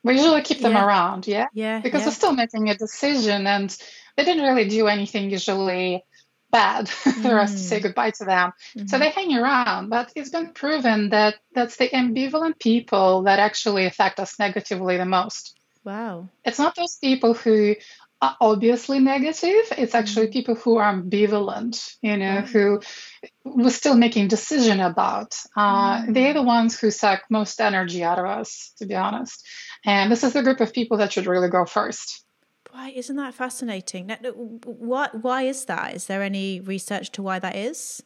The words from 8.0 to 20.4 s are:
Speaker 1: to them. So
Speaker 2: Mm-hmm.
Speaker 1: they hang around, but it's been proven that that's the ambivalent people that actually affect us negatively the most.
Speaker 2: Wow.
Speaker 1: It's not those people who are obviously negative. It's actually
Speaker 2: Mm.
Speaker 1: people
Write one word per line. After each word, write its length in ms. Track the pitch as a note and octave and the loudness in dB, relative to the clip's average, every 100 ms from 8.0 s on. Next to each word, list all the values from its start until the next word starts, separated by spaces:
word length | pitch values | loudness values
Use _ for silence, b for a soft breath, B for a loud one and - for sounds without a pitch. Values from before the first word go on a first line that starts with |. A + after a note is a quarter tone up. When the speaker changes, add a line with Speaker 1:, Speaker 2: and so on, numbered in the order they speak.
| A3+ | -2
Speaker 1:
to 120 | - | -4
them. 280 | G3 F#3 F3+ - B | 0 2 0 -4 B
So 60 | A3+ | -14
Speaker 2:
Mm-hmm. 180 | G3+ C4 | -4 0
Speaker 1:
they 120 | D4+ | 0
hang 260 | F4 F#4+ B3+ | 0 -2 0
around, 540 | B3 C4 A#3 F#3 G3 | 2 2 0 -2 -2
but 200 | A#3+ A#3+ - | -4 -4 -10
it's 140 | C#4 | -8
been 220 | E4 E4 | -8 -8
proven 580 | - C#4+ D#4 B3+ G#3+ G#3 | -8 -4 0 2 2 2
that 240 | G#3 G#3+ G#3 _ | 2 2 0 _
that's 220 | B3+ A#3+ - | -4 -4 0
the 120 | B3 | 0
ambivalent 680 | C4 B3 A3+ C4+ D#4 E4 D#4+ | 2 0 0 -2 0 -2 0
people 640 | A3+ A#3 - G3+ F#3+ F#3+ | 2 2 2 2 4 4
that 140 | G3 G3 | 4 4
actually 460 | G#3 - A3 G3+ | 2 0 -2 0
affect 340 | F#3 - F#3+ - | -2 0 0 0
us 180 | G3 - | -8 -4
negatively 580 | G3+ F#3+ - F#3 F#3 F3+ | -2 -2 -6 -4 -2 -2
the 80 | F#3 | 0
most. 480 | F#3 G#3+ - - _ _ _ | 0 -2 -8 -16 _ _ _
Speaker 2:
Wow. 440 | G3+ G3+ A3+ F3 F#3 _ | -14 -10 -10 -12 -14 _
Speaker 1:
It's 140 | A#3+ A#3+ | -6 0
not 160 | D#4 E4+ | -2 -2
those 200 | F4 - | -10 -4
people 380 | C4+ C4 A#3 | -2 2 2
who 420 | A#3 A#3 G#3+ G#3 G#3 B B B _ | 2 2 4 4 0 B B B _
are 160 | C3+ - | -2 2
obviously 600 | A3+ G#3+ A3+ A#3+ - C4+ | 2 4 2 2 0 2
negative. 640 | C4 C#4 D4 D#4+ F4 G#4 A4+ - | 4 2 -2 -2 2 2 2 -2
It's 200 | B3 A#3 | 0 0
actually 320 | G#3+ G#3 A3 | 0 0 0
Speaker 2:
Mm. 40 | |
Speaker 1:
people 220 | B3+ | -2